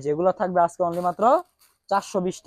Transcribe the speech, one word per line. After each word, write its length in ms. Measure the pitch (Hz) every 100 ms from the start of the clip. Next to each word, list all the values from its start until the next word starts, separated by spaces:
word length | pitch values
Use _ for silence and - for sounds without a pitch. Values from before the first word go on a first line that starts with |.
| 139
যেগুলো 240 | 147 180 180
থাকবে 200 | 185 180 170
আজকে 140 | - 175
only 140 | 175 180
মাত্র 160 | 170 220 311 - _ _ _ _
চারশো 300 | 196 - 202 185
বিশ 120 | -